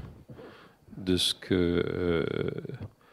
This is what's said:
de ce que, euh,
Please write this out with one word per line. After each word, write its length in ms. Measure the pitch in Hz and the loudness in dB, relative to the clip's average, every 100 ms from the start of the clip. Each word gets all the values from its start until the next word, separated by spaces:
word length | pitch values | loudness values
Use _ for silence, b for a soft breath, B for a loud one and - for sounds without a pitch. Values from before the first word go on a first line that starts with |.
| - - - B B B B B - - | -8 -14 -20 B B B B B -18 -6
de 220 | 95 90 | 0 2
ce 160 | - | 2
que, 500 | - - 95 87 87 - | 0 2 4 4 4 2
euh, 400 | 90 90 82 - 50 - - - - 98 - b | 0 2 2 2 0 -2 -4 -8 -10 -12 -16 b